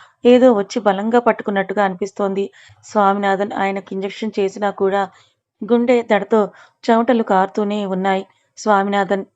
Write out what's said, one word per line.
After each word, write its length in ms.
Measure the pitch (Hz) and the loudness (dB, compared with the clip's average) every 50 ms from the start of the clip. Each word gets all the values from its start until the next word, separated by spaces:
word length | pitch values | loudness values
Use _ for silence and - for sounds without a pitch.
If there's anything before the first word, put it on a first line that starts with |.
| - _ _ _ - | -20 _ _ _ 4
ఏదో 280 | 240 247 247 254 262 226 | 6 6 8 6 6 4
వచ్చి 260 | 202 196 196 - 247 | 4 0 -4 -4 -2
బలంగా 400 | 196 208 190 190 208 226 233 240 | 0 0 0 0 -2 0 0 2
పట్టుకున్నట్టుగా 640 | 240 226 214 - - 214 202 196 185 185 196 208 202 | 2 2 0 -2 -2 -4 -2 -2 -2 -2 -2 -2 -2
అనిపిస్తోంది. 680 | 190 185 180 208 196 - - 202 196 196 196 196 - _ - - - - _ - | -2 -2 -6 -8 -8 -6 -4 -4 -4 -2 -4 -6 -6 _ -16 -20 -20 -20 _ -12
స్వామినాథన్ 720 | - - 214 202 196 196 208 202 196 196 185 208 220 - | -4 0 2 2 2 2 0 0 0 0 0 -2 -4 -4
ఆయనకు 320 | - 196 196 196 196 190 - | -4 -4 -4 -4 -6 -8 -10
ఇంజెక్షన్ 400 | 190 190 190 196 - - 226 220 - 214 | -8 -8 -8 -8 -8 -8 -8 -6 -4 -2
చేసినా 300 | 196 190 185 208 208 202 | -4 -4 -4 -4 -4 -4
కూడా 400 | 190 - 196 190 196 202 196 185 _ _ _ _ _ _ _ _ _ - 220 196 | -2 -2 -2 0 0 0 -2 -4 _ _ _ _ _ _ _ _ _ -10 -4 0
గుండె 300 | 240 233 240 240 247 240 | 0 2 2 2 2 0
దడతో 480 | 226 - 214 196 196 - 226 220 202 190 - - - _ _ _ - - | 2 0 0 0 0 2 0 0 0 0 -6 -14 -20 _ _ _ -2 0
చెమటలు 340 | 226 226 233 254 247 226 220 | 2 2 2 2 0 0 2
కారుతూనే 640 | 220 202 185 190 196 - 220 208 202 208 208 202 | 2 2 2 0 0 -2 -4 -4 -4 -4 -4 -4
ఉన్నాయి. 420 | 190 190 180 190 196 190 190 196 _ _ _ _ _ _ | -4 -4 -2 -2 -2 -2 -2 -4 _ _ _ _ _ _
స్వామినాథన్, 680 | - - 220 208 196 196 202 202 202 196 185 202 190 - _ _ | -6 0 2 2 2 2 0 0 0 0 0 -2 -4 -4 _ _